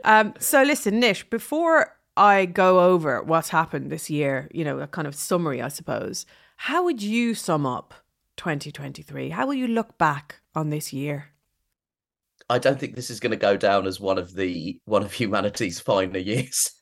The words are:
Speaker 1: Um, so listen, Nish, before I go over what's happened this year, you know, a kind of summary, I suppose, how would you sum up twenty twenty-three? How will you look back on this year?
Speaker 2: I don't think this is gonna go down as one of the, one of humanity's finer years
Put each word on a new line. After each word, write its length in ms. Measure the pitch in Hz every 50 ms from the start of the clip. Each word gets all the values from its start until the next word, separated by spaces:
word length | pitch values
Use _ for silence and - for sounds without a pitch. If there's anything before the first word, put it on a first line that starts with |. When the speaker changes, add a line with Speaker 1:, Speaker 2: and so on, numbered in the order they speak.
| -
Speaker 1:
Um, 280 | 220 214 214 214 208 - -
so 240 | - - 302 269 269
listen, 360 | 285 294 - - 208 208 233
Nish, 300 | 247 220 185 - - -
before 640 | 233 220 - - 294 320 339 330 330 294 - - - _ _ _ -
I 280 | - 196 208 202 196 190
go 340 | 175 175 196 185 185 185 185
over 420 | 175 180 185 170 156 143 123 -
what's 280 | - 147 160 165 160 -
happened 420 | 175 160 165 - - 143 135 139
this 180 | 160 156 - -
year, 400 | 151 147 147 139 135 131 147 -
you 120 | - 165 156
know, 160 | 143 135 139
a 80 | 143
kind 200 | 143 - 175 151
of 60 | 143 143
summary, 480 | - - - 185 175 170 151 131 123
I 60 | 120
suppose, 580 | 143 - - 165 - - 107 95 - - - - _ _ _ _ _ _
how 260 | - - - 294 359 359
would 180 | 349 277 214 202
you 320 | 208 220 240 240 233 220
sum 300 | - - 190 165 151 143
up 280 | 127 123 - - _ - - _ _ _ _ _ _ -
twenty 340 | - - 180 151 143 - 147
twenty-three? 580 | - 143 143 135 135 - 147 - 143 139 131 139
How 160 | 165 208 262
will 80 | 269 285
you 140 | 254 254
look 300 | 240 226 226 220 - _
back 440 | - 170 151 143 143 - - - _ _ _ -
on 140 | 160 156 151
this 240 | 151 151 - - 147
year? 340 | 135 139 147 147 143 147 _ _ _ _ _ _ _ _ _ _ _ _ _ _ _ _ _ _ _ _ _ _ _ _ -
Speaker 2:
I 100 | 120 131
don't 200 | - 131 143 135
think 160 | 143 - -
this 140 | 127 120 -
is 100 | 117 104
gonna 160 | - 113 107
go 220 | 104 104 101 101
down 280 | - 110 98 101 98 95
as 140 | 95 92 95
one 180 | 101 95 95
of 160 | 95 87 87 92
the, 460 | 95 95 92 90 82 78 90 87 - -
one 180 | 101 107 98 104
of 80 | 98
humanity's 680 | - - 117 98 104 101 98 101 - - 117 87 85 -
finer 400 | - 131 107 95 92 90 95 92
years 520 | 92 101 110 131 131 - - - - - - _